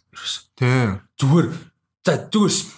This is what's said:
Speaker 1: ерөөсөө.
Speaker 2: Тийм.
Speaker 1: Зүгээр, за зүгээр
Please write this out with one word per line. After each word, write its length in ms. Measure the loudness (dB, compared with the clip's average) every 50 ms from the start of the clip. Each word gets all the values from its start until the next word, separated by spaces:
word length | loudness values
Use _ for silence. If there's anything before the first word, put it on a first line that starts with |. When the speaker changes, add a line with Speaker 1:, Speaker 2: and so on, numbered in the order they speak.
| _ _
Speaker 1:
ерөөсөө. 320 | _ -12 -10 -8 -8 -8 -10 _ _ -2
Speaker 2:
Тийм. 320 | 0 0 2 2 0 0 -2 -6 -10 _ _ -2 0
Speaker 1:
Зүгээр, 240 | 2 4 2 2 0 -4 -10 -16 -20 _ _ _ _ _ _ -2
за 100 | -2 -2 -2 -4
зүгээр 260 | -4 0 0 2 2 2 0 0 -4 -4